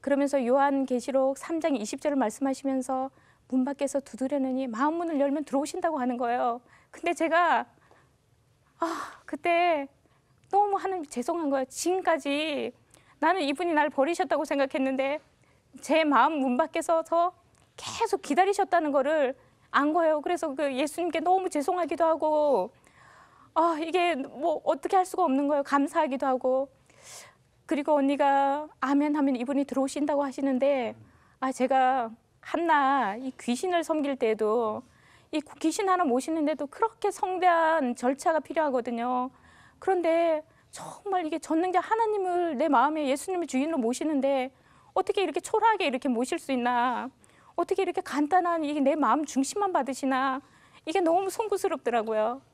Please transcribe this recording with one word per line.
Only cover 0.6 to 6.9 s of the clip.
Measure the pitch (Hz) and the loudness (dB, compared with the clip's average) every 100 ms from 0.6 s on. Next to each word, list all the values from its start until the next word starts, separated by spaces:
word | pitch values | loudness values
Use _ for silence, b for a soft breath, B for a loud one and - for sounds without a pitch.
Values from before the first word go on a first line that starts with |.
| 277 277 269 247 226 269 269 269 | 4 2 0 -2 0 0 0 -2
삼 | - 330 | -6 -4
장 | 320 269 | -2 -2
이십 | 214 277 | -4 -6
절을 | 311 277 | -4 0
말씀하시면서 | 214 - 269 269 269 269 247 262 269 b b b _ | -2 -2 -4 -4 -4 -4 -4 -6 -6 b b b _
문 | 262 254 | -2 -2
밖에서 | 277 277 277 | -2 -2 -4
두드려느니 | 269 214 262 285 262 262 269 | -6 -6 -4 -2 -2 -2 -4
마음 | 220 294 330 | 0 0 0
문을 | 339 302 | -4 0
열면 | 277 285 285 | 0 0 -2
들어오신다고 | 269 294 370 349 311 | -2 -2 -2 -2 -2
하는 | 247 247 | -4 -2
거예요. | 240 240 254 240 _ b b | -2 0 -2 -4 _ b b